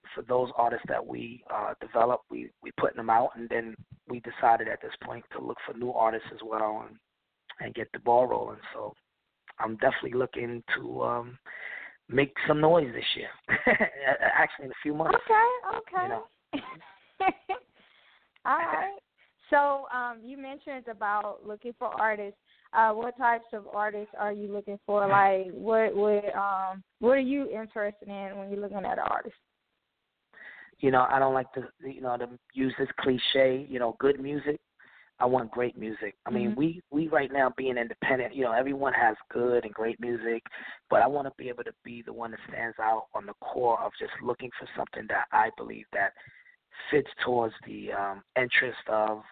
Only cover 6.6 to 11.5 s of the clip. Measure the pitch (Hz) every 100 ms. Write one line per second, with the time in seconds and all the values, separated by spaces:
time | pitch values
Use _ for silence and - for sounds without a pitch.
6.6 | 107 110 110 110 _ _ _ _ _ -
7.6 | 117 - 113 - 120 120 127 110 110 107
8.6 | - 113 107 - _ _ _ _ - -
9.6 | 117 110 135 131 135 123 127 131 120 120
10.6 | - 123 120 127 120 120 120 127 -